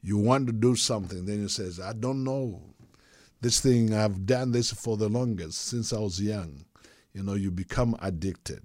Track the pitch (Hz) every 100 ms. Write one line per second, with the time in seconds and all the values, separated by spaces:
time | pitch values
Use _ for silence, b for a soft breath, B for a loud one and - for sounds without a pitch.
0 | 95 104 107 135 127 113 120 117 - 113
1 | 90 92 92 104 101 - 92 87 92 113
2 | 123 135 131 135 127 90 - - - b
3 | b b b _ 120 - 135 120 113 107
4 | 107 95 95 127 127 120 120 107 120 107
5 | 107 113 123 101 82 - - 120 110 113
6 | 107 87 104 104 82 69 - _ B B
7 | B 95 98 98 98 90 92 - 120 113
8 | 95 87 95 87 - -